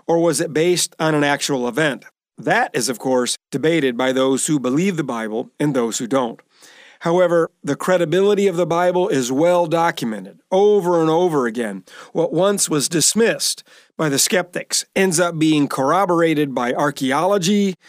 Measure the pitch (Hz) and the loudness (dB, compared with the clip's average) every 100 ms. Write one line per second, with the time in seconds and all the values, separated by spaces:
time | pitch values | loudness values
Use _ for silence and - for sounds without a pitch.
0 | - 170 170 143 165 147 175 170 - - | -2 2 2 0 -2 0 2 0 -2 -2
1 | 160 151 143 143 - 135 120 117 156 123 | 0 2 0 0 -2 -2 -2 -2 -2 -4
2 | - _ _ - 147 208 - 143 120 120 | -10 _ _ -8 -2 0 0 -2 -4 -4
3 | 135 127 120 - _ 139 156 165 135 120 | 0 0 0 -4 _ -2 0 2 0 0
4 | 127 131 131 131 - 147 123 139 196 160 | 0 0 0 0 0 -2 0 0 0 -2
5 | 139 117 110 110 127 - 147 131 117 - | -4 -6 -6 -8 -8 -4 -2 0 -2 -4
6 | 113 131 127 - _ _ - - - _ | -2 -2 -2 -6 _ _ -20 -20 -20 _
7 | 170 180 175 170 165 _ 143 139 - 185 | 0 2 4 2 0 _ -6 -4 0 0
8 | 165 175 202 202 196 170 170 170 180 180 | 2 2 2 2 2 0 0 2 2 2
9 | 180 139 123 131 170 180 170 165 170 - | 0 0 0 2 2 2 2 0 0 -2
10 | 117 104 95 - _ 190 208 208 175 175 | -6 -8 -12 -20 _ 2 4 4 2 2
11 | 160 160 180 147 120 117 110 95 - - | 2 2 2 0 -2 -2 -6 -8 -14 -20
12 | - 170 170 165 196 202 - 156 123 165 | -8 -4 -2 0 0 0 0 -2 0 0
13 | - 214 226 139 - - - - _ - | 0 2 0 0 -4 -6 -12 -20 _ -4
14 | 156 139 - 185 175 - - - - 202 | -2 0 0 0 -2 -8 -6 -6 -4 -2
15 | 190 160 175 160 156 151 143 - 135 175 | 0 0 0 0 2 2 0 0 0 2
16 | 202 170 165 151 147 127 120 139 147 143 | 2 2 2 0 -2 -2 -2 -2 -2 -2
17 | 131 143 180 202 170 208 196 175 | -2 0 0 0 2 2 0 -4